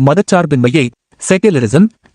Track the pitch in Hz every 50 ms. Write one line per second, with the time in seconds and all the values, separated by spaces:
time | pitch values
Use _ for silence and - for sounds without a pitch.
0 | 131 139 147 185 208 - 202 180 175 151 143 127 123 123 127 160 131 117 - _
1 | _ _ _ _ - - 190 190 - 214 180 139 120 104 113 151 202 220 - _
2 | _ _ _